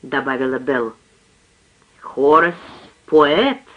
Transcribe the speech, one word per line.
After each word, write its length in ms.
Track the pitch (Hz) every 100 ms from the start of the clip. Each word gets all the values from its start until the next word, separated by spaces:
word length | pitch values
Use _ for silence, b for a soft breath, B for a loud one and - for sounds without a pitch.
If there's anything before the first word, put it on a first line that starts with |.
добавила 560 | 131 139 131 131 131 131
Белл. 360 | 127 131 113 - _ _ _ _ _ _ _ _ _ _
«Хорас 540 | - - 139 156 170 170 - - - _ -
поэт», 520 | 156 147 156 269 254 _